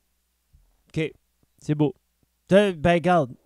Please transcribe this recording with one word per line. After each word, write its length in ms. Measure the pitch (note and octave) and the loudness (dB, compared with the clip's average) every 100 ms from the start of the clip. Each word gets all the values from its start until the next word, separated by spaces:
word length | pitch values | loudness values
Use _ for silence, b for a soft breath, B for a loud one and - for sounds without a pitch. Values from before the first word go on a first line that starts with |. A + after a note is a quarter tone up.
| _ _ _ _ _ _ _ _ _ D#3+ | _ _ _ _ _ _ _ _ _ -8
OK, 160 | D#3 - _ _ _ _ | -8 -10 _ _ _ _
c'est 140 | - D3 | -6 -2
beau. 180 | D3 - _ _ _ _ _ | -2 -2 _ _ _ _ _
T'as, 240 | F#3 G#3 | 2 2
ben, 220 | E3 E3 | 0 0
regarde, 380 | F3 C#3+ G2+ B2 - | 0 0 0 -2 -10